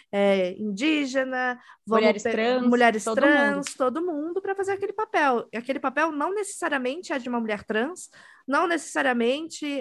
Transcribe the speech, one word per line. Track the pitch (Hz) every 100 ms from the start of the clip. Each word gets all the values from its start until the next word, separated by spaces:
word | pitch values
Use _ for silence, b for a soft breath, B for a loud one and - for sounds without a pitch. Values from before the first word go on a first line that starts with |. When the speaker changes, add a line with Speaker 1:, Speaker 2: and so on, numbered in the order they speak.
| _
Speaker 1:
é, | 202 202 196 180 -
indígena, | 214 190 302 302 269 269 262 254 254 247 B B -
vamos | 220
Speaker 2:
Mulheres | 214 208
Speaker 1:
pe-, | 233
Speaker 2:
trans, | 220 226 254 247
Speaker 1:
mulheres | 240 233 220 226
Speaker 2:
todo | 220
Speaker 1:
trans, | 285 294 285 285
Speaker 2:
mundo. | 277 -
Speaker 1:
todo | 254 247 359
mundo | 294 311 359
pra | 392
fazer | 392 381
aquele | 392 403
papel. | 415 427 359 285 240 -
E | 226
aquele | 240 269
papel | 269 285 320
não | 302 311
necessariamente | 415 392 - 339 285 247 311 359
é | 285
de | 247
uma | 240
mulher | 220 208
trans, | - 214 262 359 - B B B -
não | 285 349
necessariamente | 339 - 311 277 240 233 277 320 - 294 285